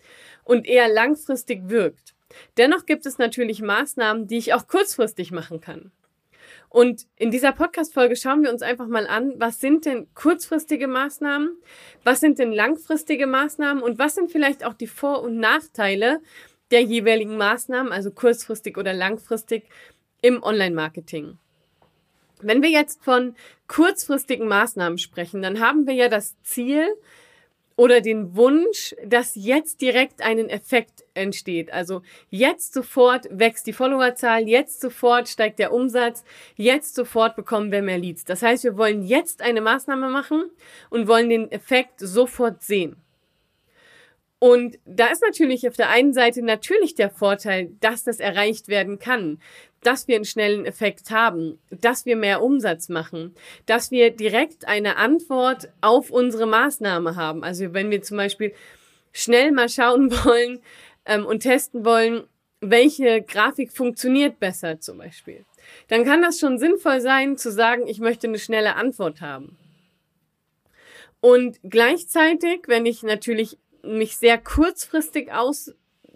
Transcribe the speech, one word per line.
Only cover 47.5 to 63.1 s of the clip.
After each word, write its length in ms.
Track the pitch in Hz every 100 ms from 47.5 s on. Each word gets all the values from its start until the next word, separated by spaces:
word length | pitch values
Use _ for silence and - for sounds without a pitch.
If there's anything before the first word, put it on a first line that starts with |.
| 185 175 -
dass 240 | 220 233
das 160 | 240 220
erreicht 480 | 202 185 208 220 -
werden 320 | 202 190 202
kann, 420 | 247 240 160 151 - - - _
dass 260 | 240 262 -
wir 80 | 220
einen 80 |
schnellen 400 | 208 220 208 208
Effekt 480 | 196 - 208 - -
haben, 480 | 220 226 170 160 - _
dass 360 | 185 233 254 247
wir 100 | 226
mehr 260 | 202 196
Umsatz 460 | 254 277 214 165 -
machen, 480 | 165 160 165 175 - - - -
dass 260 | 233 -
wir 180 | 254 233
direkt 560 | 233 214 226 320 - -
eine 300 | 208 208 -
Antwort 720 | 226 330 339 262 254 254 - _
auf 300 | 214 254 -
unsere 360 | 247 247 226 226
Maßnahme 680 | 220 285 277 202 170 170
haben. 300 | 180 160 160
Also 280 | 170 180 185
wenn 200 | 185 208
wir 100 | 202
zum 140 | 202 208
Beispiel 360 | 202 202 208 - - - _ _ _
schnell 400 | - 226 240 294
mal 160 | 269 233
schauen 420 | - 247 247 269
<laughs> 120 | 240
wollen, 360 | 262 233 240 247 - - - _
ähm, 220 | - 214 208
und 140 | 220
testen 440 | 262 262 - 240
wollen, 400 | 220 226 226 233 - _ _ _
welche 600 | 196 233 294 277 247